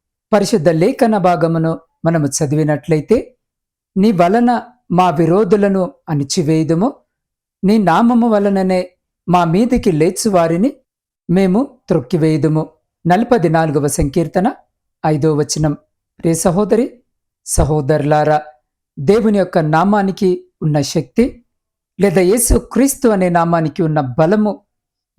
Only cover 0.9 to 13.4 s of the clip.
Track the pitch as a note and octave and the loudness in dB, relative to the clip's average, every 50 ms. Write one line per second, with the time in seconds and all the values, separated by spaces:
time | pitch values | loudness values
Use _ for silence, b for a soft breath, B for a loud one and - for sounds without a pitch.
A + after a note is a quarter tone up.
0.9 | C4+ - C4+ A3+ G#3+ G3+ E3+ F3+ F3+ D#3+ E3 E3 E3 E3 D#3+ D#3+ E3 - - _ | 0 0 0 0 0 0 2 0 0 2 0 -2 0 -2 -2 -2 -4 -6 -10 _
1.9 | _ _ - E3 E3 E3 D3 C#3 C3+ - D#3+ C3+ D3 D3+ D#3 D3+ D3+ C#3 - - | _ _ -4 -2 0 0 -2 -2 -2 -4 -4 -2 0 0 0 0 -2 -4 -2 -2
2.9 | D#3+ D3+ C#3+ - G#3+ C4 - - _ _ _ _ _ _ _ _ _ _ _ _ | -2 -2 0 0 0 -2 -2 -6 _ _ _ _ _ _ _ _ _ _ _ _
3.9 | _ G3 F#3+ A3 A3 E3+ F3 F3 G3 A#3+ A#3+ A#3+ A#3+ A3 - - _ _ _ _ | _ 0 0 0 2 2 2 2 2 2 2 2 0 -2 -4 -10 _ _ _ _
4.9 | E3+ F3 F#3 F3+ E3 D3 E3 D#3+ E3+ G3 A3 F#3 G#3 G#3 G3+ G3+ G3 F#3+ F3+ F3 | 0 0 2 0 2 0 0 2 2 2 2 2 2 2 2 0 0 0 -2 -4
5.9 | - _ _ - D#3+ C#3+ C#3 C#3 - - D#3+ C#3 D#3+ D#3+ D#3+ D3 E3 E3 G3 C4+ | -6 _ _ -6 -4 -4 -4 -4 -4 -4 -2 0 0 0 0 0 0 0 0 -2
6.9 | - - _ _ _ _ _ _ _ _ _ _ _ _ - F#3 G#3+ A3+ G3+ F3 | -4 -6 _ _ _ _ _ _ _ _ _ _ _ _ -2 0 2 2 2 2
7.9 | D#3+ F3 A#3 A#3 B3 A#3 A#3 A#3+ G#3+ G#3 G3+ G3+ G3+ F#3+ F#3+ F#3 F#3 F#3 F3+ - | 2 2 2 2 2 2 2 2 2 0 0 0 0 0 0 0 0 -2 -4 -6
8.9 | _ _ _ _ _ _ _ - E3+ F3+ F3 E3 D#3+ F#3+ A#3+ A#3+ B3 A#3+ - G3+ | _ _ _ _ _ _ _ 0 0 0 2 2 2 0 0 0 0 0 0 0
9.9 | E3+ D3 D#3 F3+ F#3+ - - A3+ G3 F3 E3 E3 E3 E3+ G3+ C#4+ - - _ _ | 0 2 0 0 0 -2 -4 0 2 2 2 2 0 0 0 -2 -2 -6 _ _
10.9 | _ _ _ _ _ _ _ - E3+ F#3+ G3 F#3+ F3+ G#3+ C#4 C#4 - _ _ - | _ _ _ _ _ _ _ -2 0 0 2 2 0 0 -2 -4 -8 _ _ -4
11.9 | - D#3+ - - - E3 D#3 D#3+ D#3 D#3 C#3 D#3+ D#3 D#3 D3+ - _ _ _ _ | -4 -4 -2 -2 -4 -2 0 0 0 0 0 0 0 -2 -4 -6 _ _ _ _
12.9 | _ _ _ E3 F3 F#3+ A#3 A#3+ B3+ A3+ | _ _ _ 0 0 0 2 0 0 0